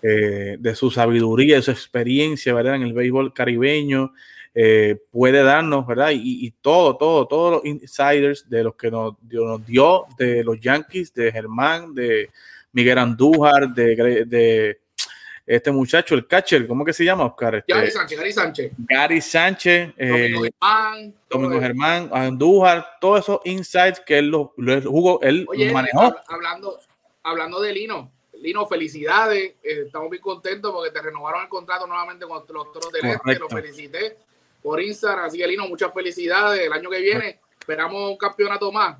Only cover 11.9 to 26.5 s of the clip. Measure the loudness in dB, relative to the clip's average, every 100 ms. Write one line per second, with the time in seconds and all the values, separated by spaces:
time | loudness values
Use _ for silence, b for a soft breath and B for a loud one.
11.9 | -6 0 0 -2 B B B B 0 4
12.9 | 4 2 4 4 6 6 6 4 2 2
13.9 | 4 2 2 0 2 4 4 0 -4 _
14.9 | -8 B B B B 0 0 2 0 2
15.9 | 2 2 -2 2 0 2 0 2 -4 -4
16.9 | 0 0 2 -2 -2 -4 -4 0 0 0
17.9 | -2 -6 -6 -6 -4 -4 -6 -10 -10 -2
18.9 | 0 2 0 0 0 0 0 2 2 0
19.9 | -6 -2 0 0 0 -4 -2 0 2 -2
20.9 | -8 -16 _ _ -4 -2 -2 -2 -2 -2
21.9 | -2 -4 -4 -4 0 4 6 6 4 -2
22.9 | -2 2 2 2 -4 -4 -8 -2 2 2
23.9 | 0 0 2 2 0 -4 -4 0 0 2
24.9 | 2 2 4 2 2 -2 -2 0 0 0
25.9 | 4 4 2 -12 -10 -8